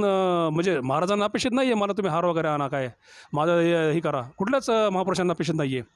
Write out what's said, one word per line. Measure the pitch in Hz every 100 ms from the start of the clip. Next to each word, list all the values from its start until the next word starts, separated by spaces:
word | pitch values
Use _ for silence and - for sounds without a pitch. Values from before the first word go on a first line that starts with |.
अ, | 202 190 185 175 160
म्हणजे | 156 190 147
महाराजांना | 127 147 180 202
अपेक्षित | 208 - 262
नाही | 254 262
आहे, |
"मला | 214 202
तुम्ही | 202 185
हार | 165
वगैरे | 175 165 156
आणा, | 147 139
काय | 139 127 - - - -
माझं | 147 165 175
हे, | 170 170 156
हे | 165
करा", | 160 139
कुठल्याच, | 123 - 196 269 -
अ, | 220 214
महापुरुषांना | 190 190 180 180
अपेक्षित | 165 160
नाही | 156 139
आहे. | 131 117